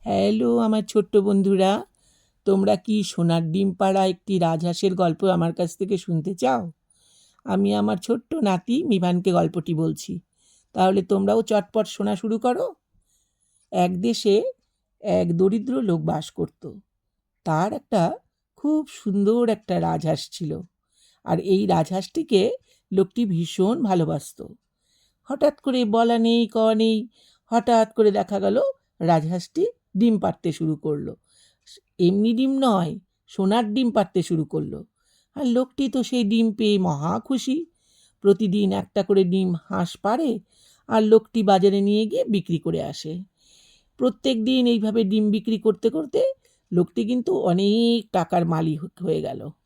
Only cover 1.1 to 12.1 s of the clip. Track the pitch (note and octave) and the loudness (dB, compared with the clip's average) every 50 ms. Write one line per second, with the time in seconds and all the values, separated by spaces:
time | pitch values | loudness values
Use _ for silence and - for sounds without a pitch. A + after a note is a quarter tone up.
1.1 | - G#3 G3 G3+ G3+ G3 F#3+ G3 G3 F#3 F#3+ F#3+ G3+ A3 F#4+ _ _ _ _ _ | 2 2 2 4 2 2 2 2 2 4 4 2 2 0 -4 _ _ _ _ _
2.1 | _ _ _ _ _ _ _ G3+ G3 F#3+ G3 G#3 G#3 F#3 _ - G#3+ G#3+ G3 - | _ _ _ _ _ _ _ 0 2 2 2 2 0 0 _ -2 -2 -2 -2 -4
3.1 | - - E3+ E3+ E3 E3+ E3 D#3+ D#3 F#3+ G3 G3 F3+ - G3+ F#3+ F#3+ G3 F#3+ F#3+ | -2 0 0 2 2 2 0 -2 -2 0 0 -2 0 0 0 0 2 2 2 0
4.1 | F3+ - _ - G3 F#3 E3+ E3 E3 D#3+ E3 F3 E3+ - - G3 F#3 F3+ F#3 E3+ | 0 -4 _ -2 0 0 2 0 0 0 -2 -4 -4 0 -2 -2 0 2 0 0
5.1 | D#3+ - - F#3+ F#3 E3+ E3 E3+ D#3+ - F3+ E3 - _ G3 F#3 G#3 F3+ - - | 0 0 0 2 2 2 0 -2 -2 -2 -4 -4 -4 _ -4 -4 -4 -4 -2 -2
6.1 | E3+ D#3+ D3+ F#3+ G3 F3 B3+ B3+ C4 A#3+ F#3+ E3+ - _ _ _ _ _ _ _ | -4 -4 -2 -4 -6 -2 0 0 0 0 -4 -8 -14 _ _ _ _ _ _ _
7.1 | _ _ _ _ _ _ _ - G3 F#3+ G3+ G3+ G#3 G#3 G#3 G#3+ G#3+ F3+ - - | _ _ _ _ _ _ _ -4 0 0 2 2 2 0 0 0 -2 -4 -2 -2
8.1 | A#3 A#3 - _ D#4+ D#4+ B3+ G3+ F#3 F3 - - A#3 C#4 F4+ D#4 A3 F#3+ F3+ F3+ | -4 -4 -2 _ -4 -2 0 0 0 0 -2 -2 -2 -2 0 0 0 0 2 0
9.1 | F3+ F3+ F3+ G3 F3 F3 E3+ D#3+ - F3+ D#3 - E3+ D3+ D#3+ D#3+ D#3 - - - | 0 0 0 0 2 2 0 0 -2 -6 -6 -4 -4 -2 -2 -2 -4 -6 -10 -12
10.1 | F#3 E3+ _ _ _ _ _ _ _ _ _ _ _ A3 F#3 F#3+ F#3+ G3+ F#3 - | -12 -12 _ _ _ _ _ _ _ _ _ _ _ 0 2 2 2 2 0 0
11.1 | G#3 G3 G3 G3 G#3 A3+ A3 - A3 G#3 F3+ _ _ A3 G#3+ G#3+ - - G3+ G#3 | 0 0 2 2 2 2 2 2 0 -2 -2 _ _ -2 -2 -2 -4 -6 -4 -4